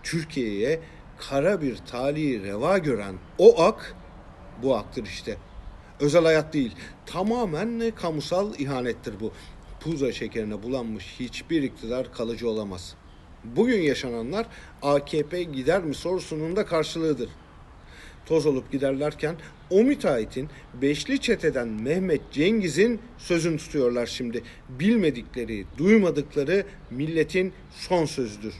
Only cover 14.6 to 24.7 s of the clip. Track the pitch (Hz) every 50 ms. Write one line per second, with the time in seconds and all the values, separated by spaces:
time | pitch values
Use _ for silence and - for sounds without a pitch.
14.6 | - - - - - 143 143 143 143 - - 156 143 147 175 180 180 165 143 131
15.6 | 127 135 170 196 175 156 131 - - 165 185 180 160 - 160 151 156 165 180 214
16.6 | 208 - - 160 151 151 - 165 160 160 147 120 120 - - - - - - -
17.6 | - - - - - - - - - - - - - - 156 160 143 156 139 131
18.6 | 127 - - 135 135 135 135 135 147 151 151 - - 151 175 165 - - - -
19.6 | - - 180 196 226 269 294 277 - 190 139 120 110 107 - 131 135 151 - -
20.6 | - - - 123 131 139 147 147 - - 269 269 - - 220 - - 160 131 131
21.6 | 120 117 110 107 110 127 160 185 190 185 160 135 - - - 135 156 190 226 226
22.6 | 190 170 135 156 202 240 240 214 - - - - - - 180 165 156 175 160 147
23.6 | - - - 147 131 120 120 120 120 113 - - 127 120 113 120 - - - -
24.6 | - -